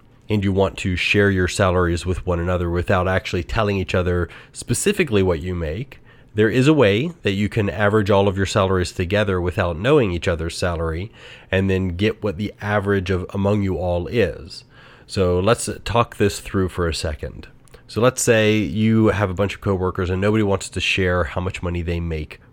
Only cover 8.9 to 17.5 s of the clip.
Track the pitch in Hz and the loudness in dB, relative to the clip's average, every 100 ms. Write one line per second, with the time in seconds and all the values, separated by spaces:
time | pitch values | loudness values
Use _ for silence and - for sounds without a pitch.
8.9 | - 87 101 107 92 87 87 92 80 110 | -4 -2 0 0 0 -2 -2 -2 -2 2
9.9 | 151 110 87 85 85 82 - 92 82 82 | 2 2 -2 -2 -2 -4 -4 -4 -2 -4
10.9 | 80 101 - - - - 95 98 95 95 | -4 -8 -12 -20 -18 -4 0 2 2 0
11.9 | 85 107 - 104 85 104 - 104 104 98 | 0 -2 -2 -6 -4 -6 -6 -2 -2 2
12.9 | 101 92 92 90 98 98 104 98 87 90 | 0 0 -2 -4 -2 0 2 0 -2 -2
13.9 | 87 87 120 92 - 82 - - - - | -2 -2 0 0 -2 -14 -18 -20 -20 -20
14.9 | - - - 92 90 95 120 - - - | -20 -8 0 2 2 2 0 -2 -8 -2
15.9 | 117 117 - 101 - - 98 92 - 85 | 0 0 0 0 -2 -6 -2 -2 -2 -2
16.9 | 80 85 80 71 50 - | -2 -6 -6 -10 -12 -20